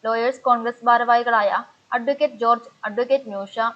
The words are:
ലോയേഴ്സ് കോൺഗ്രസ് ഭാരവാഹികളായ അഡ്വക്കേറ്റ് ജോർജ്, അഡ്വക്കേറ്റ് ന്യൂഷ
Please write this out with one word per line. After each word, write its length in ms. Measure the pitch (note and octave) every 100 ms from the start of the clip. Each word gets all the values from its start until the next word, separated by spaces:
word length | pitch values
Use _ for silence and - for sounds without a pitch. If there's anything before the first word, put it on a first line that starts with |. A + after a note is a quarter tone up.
ലോയേഴ്സ് 400 | A3 A3+ A#3 B3+ -
കോൺഗ്രസ് 380 | A#3+ A3+ A#3 A#3
ഭാരവാഹികളായ 600 | A#3+ A#3+ A#3+ A#3+ A#3 G3+ F#3 A#3+ _ _ B3
അഡ്വക്കേറ്റ് 440 | A#3 C#4+ D4 A3+
ജോർജ്, 280 | A#3 A#3 A#3 _ G#3+
അഡ്വക്കേറ്റ് 440 | G#3+ B3 C4+ B3+
ന്യൂഷ 220 | G3+ G3 - A3+